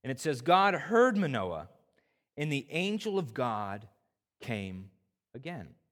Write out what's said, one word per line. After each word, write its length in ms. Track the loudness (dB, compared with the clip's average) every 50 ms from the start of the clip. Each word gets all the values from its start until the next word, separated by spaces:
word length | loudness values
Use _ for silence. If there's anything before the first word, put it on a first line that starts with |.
| -8
And 80 | -8
it 80 | -8 -4
says, 220 | -2 -2 -2 -2
"God 320 | 4 6 6 6 6 4 2
heard 440 | 0 -2 2 4 6 6 6 6 2
Manoah, 500 | 0 0 0 0 -2 -2 -4 -6 -8 -12 -18 _ _ _ _ _ _ _ _ _ _ _ _ -6
and 140 | -2 -2
the 140 | -2 -2 -4 -4
angel 500 | -4 -2 -2 0 -2 -2 -4 -2 -2 -2
of 140 | -2 -2 -4
God 540 | -2 -2 -2 0 -2 -4 -6 -6 -8 -12 -16 _ _ _ _ _ _ _ _ _ _
came 520 | -8 -6 -6 -4 -4 -6 -8 -10 -14 -16 _ _ _ _ _ _ _ _ _
again." 420 | -14 -12 -10 -10 -10 -14 -16 -20 _ _ _